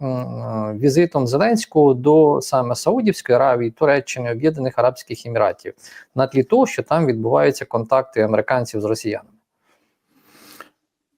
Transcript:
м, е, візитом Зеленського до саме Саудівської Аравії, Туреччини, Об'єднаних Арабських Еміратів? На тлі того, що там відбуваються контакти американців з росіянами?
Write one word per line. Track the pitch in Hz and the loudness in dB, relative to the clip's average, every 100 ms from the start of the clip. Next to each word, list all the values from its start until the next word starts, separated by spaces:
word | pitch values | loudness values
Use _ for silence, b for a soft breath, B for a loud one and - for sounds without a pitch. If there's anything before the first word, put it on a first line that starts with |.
м, | 135 | -8
е, | 127 123 117 117 110 107 107 | -6 -8 -10 -8 -6 -6 -2
візитом | 139 147 170 143 123 | 0 2 2 0 -2
Зеленського | 135 220 220 - 156 143 | 0 0 0 0 2 4
до | 127 143 156 151 143 | 4 4 6 6 2
саме | - 135 120 123 | 0 -2 -2 -4
Саудівської | 160 247 214 - - 120 | -2 0 0 -2 0 2
Аравії, | 135 123 117 | 2 0 -2
Туреччини, | - 151 139 - 131 120 | -2 0 0 -2 -8 -6
Об'єднаних | 117 156 156 127 - | -2 -2 -2 -4 0
Арабських | 123 127 - 117 120 | 0 -2 -10 -14 -6
Еміратів? | 113 101 - 98 - B B B 131 | 0 0 -2 -12 -18 B B B -4
На | 135 | 0
тлі | 135 | 0
того, | 127 240 247 | 2 2 2
що | - | -2
там | - 160 147 | -2 0 0
відбуваються | 113 113 143 147 - - | 0 0 2 2 0 -4
контакти | 117 113 135 131 113 | -6 0 0 0 -2
американців | 107 107 - 131 113 110 | 0 0 0 -2 -2 -4
з | |
росіянами? | 104 110 110 104 - _ _ _ _ _ _ _ _ _ B B B B B _ _ _ _ | -2 -2 -4 -8 -12 _ _ _ _ _ _ _ _ _ B B B B B _ _ _ _